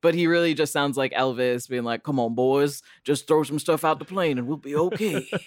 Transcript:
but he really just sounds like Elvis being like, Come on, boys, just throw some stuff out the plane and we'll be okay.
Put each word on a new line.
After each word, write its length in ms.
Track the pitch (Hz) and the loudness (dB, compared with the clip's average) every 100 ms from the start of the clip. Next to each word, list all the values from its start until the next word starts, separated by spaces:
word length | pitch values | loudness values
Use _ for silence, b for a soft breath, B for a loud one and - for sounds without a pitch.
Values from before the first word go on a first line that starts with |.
but 120 | 165 | 2
he 140 | 170 165 | 4 2
really 260 | 170 170 | 4 2
just 200 | 151 151 | 2 0
sounds 240 | 156 143 139 | 0 0 0
like 140 | 131 | -2
Elvis 560 | - 131 120 127 123 - | 0 0 0 0 0 -4
being 140 | 123 | -6
like, 200 | 117 113 | -4 -4
Come 160 | - 139 | -4 -2
on, 160 | 117 | -2
boys, 460 | 117 127 139 143 139 B B | 2 2 4 2 -2 B B
just 240 | - 143 - | -4 -4 2
throw 160 | 156 | 2
some 160 | 147 147 | 2 -4
stuff 240 | - 156 | -2 0
out 160 | 160 151 | 0 -2
the 60 | |
plane 320 | 156 190 170 131 | -4 -2 -2 -2
and 100 | 123 | -4
we'll 100 | 147 | -8
be 180 | 139 | -4
okay. 520 | 147 175 185 214 160 135 202 | -2 -2 0 -2 -2 -4 -8